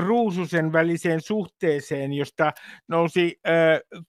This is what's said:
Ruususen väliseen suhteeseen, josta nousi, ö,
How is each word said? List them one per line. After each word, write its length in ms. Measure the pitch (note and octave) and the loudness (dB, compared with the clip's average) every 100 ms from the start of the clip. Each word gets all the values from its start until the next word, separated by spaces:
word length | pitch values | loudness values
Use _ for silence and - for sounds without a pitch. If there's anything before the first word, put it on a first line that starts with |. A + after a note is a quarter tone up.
Ruususen 720 | F3+ A#3+ A3 F3+ E3 E3+ D#3+ | 2 2 0 -2 -2 -2 0
väliseen 480 | D#3+ E3+ E3+ F3+ D#3+ | 2 2 0 -2 -2
suhteeseen, 920 | - G#3+ F3 _ E3+ C#3+ - C#3 C#3 | -2 -4 -6 _ -2 -2 -4 -6 -4
josta 400 | C#3+ C#3 - D#3 - - - - | -4 -4 -2 -2 -2 -12 -20 -4
nousi, 520 | E3 E3+ F#3 F3 - - | 0 0 0 0 -2 0
ö, 540 | E3 D#3+ D#3 - E3+ | 4 4 2 -2 -18